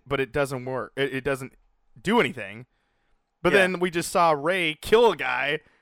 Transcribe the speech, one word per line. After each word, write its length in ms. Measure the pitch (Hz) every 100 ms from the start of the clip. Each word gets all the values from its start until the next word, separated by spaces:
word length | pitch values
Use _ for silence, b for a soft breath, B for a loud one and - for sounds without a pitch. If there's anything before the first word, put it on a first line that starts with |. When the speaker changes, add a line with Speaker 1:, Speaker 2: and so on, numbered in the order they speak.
| -
Speaker 1:
but 120 | 135
it 100 | 131
doesn't 320 | 147 139 135 123
work. 260 | 131 104 -
It, 180 | 139
it 100 | 135 131
doesn't 280 | 131 131 - _ _ _ -
do 180 | 165 233
anything. 440 | 139 110 98 104 127 _ _ _ _ _ _ _
But 100 | 170
Speaker 2:
Yeah. 80 | 196
Speaker 1:
then 200 | 185 185
we 80 | 185
just 200 | 170 -
saw 200 | 196 170
Rey 460 | 151 147 190 165 156
kill 300 | - 220 233
a 40 | 156
guy 420 | 131 123 139 151 b b